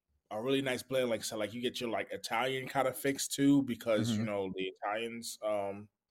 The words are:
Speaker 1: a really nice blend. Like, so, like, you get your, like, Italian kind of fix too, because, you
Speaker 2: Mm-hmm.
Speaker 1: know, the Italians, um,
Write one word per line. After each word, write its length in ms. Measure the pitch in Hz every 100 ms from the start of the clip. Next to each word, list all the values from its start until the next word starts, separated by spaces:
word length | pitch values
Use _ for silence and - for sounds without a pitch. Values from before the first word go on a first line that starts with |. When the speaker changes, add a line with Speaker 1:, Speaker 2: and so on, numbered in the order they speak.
| _ _ -
Speaker 1:
a 120 | 107
really 200 | 127 139
nice 200 | 135 123
blend. 280 | - 131 123
Like, 140 | 110
so, 140 | - 110
like, 160 | 104
you 80 | 120
get 180 | 120 -
your, 100 | 120
like, 180 | 101 98
Italian 560 | 95 - 113 131 135 127
kind 200 | 139 127
of 80 | -
fix 300 | 139 139 -
too, 340 | - 139 143
because, 520 | 135 110 117 107 117 107
you 60 |
Speaker 2:
Mm-hmm. 20 | 110
Speaker 1:
know, 260 | 101 95 92
the 80 |
Italians, 760 | 95 - 104 107 117 117 117 -
um, 440 | 107 104 98 101 107 _ _